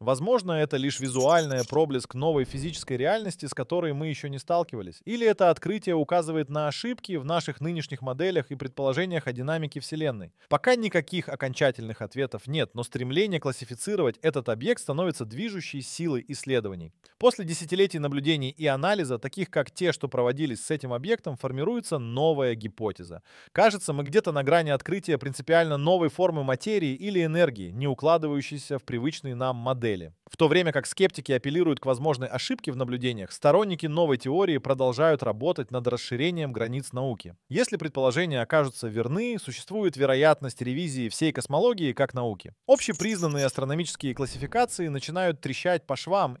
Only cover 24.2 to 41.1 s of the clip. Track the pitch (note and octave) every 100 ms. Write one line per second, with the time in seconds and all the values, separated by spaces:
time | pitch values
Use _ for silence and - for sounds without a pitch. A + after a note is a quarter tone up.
24.2 | F#3 D3 C3+ E3+ D#3 C#3 - F#3+ E3+ C#3+
25.2 | C#3 C3+ C#3 E3 E3 C#3+ D3+ F#3 D#3+ -
26.2 | F3+ D#3+ C3+ B2+ G#3+ G#3 C#3+ C3 G3+ F#3+
27.2 | D#3+ E3 D#3+ G#2+ F2 G#2 C#3 B2+ D3 E3
28.2 | D#3 C#3+ C3 D3 - C#3 - A#2+ C#3 D#3+
29.2 | C3+ A#2+ C3 B2+ A#2+ C3 A#2 F#2+ D#2+ -
30.2 | _ - D#3+ E3+ E3+ C#3+ A#2+ - F#3+ -
31.2 | C3+ B2+ C#3 D#3+ E3+ C3+ C3 B2 D3+ B2+
32.2 | B2+ B2+ - B3+ - B2+ B2 B2 B2 A2+
33.2 | F#2 - D3 E3 G#3 E3 D#3+ D#3 E3 B2+
34.2 | C3 D#3+ G3 C#3+ B2+ C3+ B2+ A#2+ D#3+ D3
35.2 | B2 G#2+ D3 E3+ A#2+ B2+ A#2+ A#2+ - B2
36.2 | E3 E3+ C#3+ G#2+ A2+ B2+ B2+ B2 C3+ A2+
37.2 | F2 E2+ - D#3 B3 G3+ D#3 C3+ C3 B2+
38.2 | F3 C3 A2+ D#3+ C#3 - A#2 G#2+ A#2 E3+
39.2 | A#3+ A3 - A#2+ - G#3 F#3+ C3 C3+ C3
40.2 | D#3 D3 C3+ - B2 C3+ F3 C3 A#2